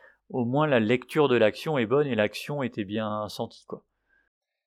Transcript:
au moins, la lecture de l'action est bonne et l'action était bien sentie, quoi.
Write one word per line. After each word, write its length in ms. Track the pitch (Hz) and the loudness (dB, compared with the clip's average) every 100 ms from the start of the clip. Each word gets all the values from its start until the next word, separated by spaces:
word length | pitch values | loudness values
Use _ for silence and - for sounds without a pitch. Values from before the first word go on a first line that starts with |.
| - _ _ | -20 _ _
au 120 | 131 120 | -4 -2
moins, 200 | 135 156 | 0 2
la 140 | 127 | 4
lecture 480 | 107 127 - 156 143 | 4 0 0 2 4
de 80 | 120 | 6
l'action 420 | 107 - 160 147 | 4 2 -4 -2
est 80 | 107 | 2
bonne 220 | 139 147 | 2 2
et 80 | 113 | 2
l'action 480 | 104 - - 143 | 0 -2 -8 -6
était 220 | 123 - 98 | -6 -6 -6
bien 440 | 107 107 107 104 | -4 -4 -4 -6
sentie, 360 | - 113 - - | -8 -10 -12 -18
quoi. 160 | - _ _ _ _ _ _ _ _ | -18 _ _ _ _ _ _ _ _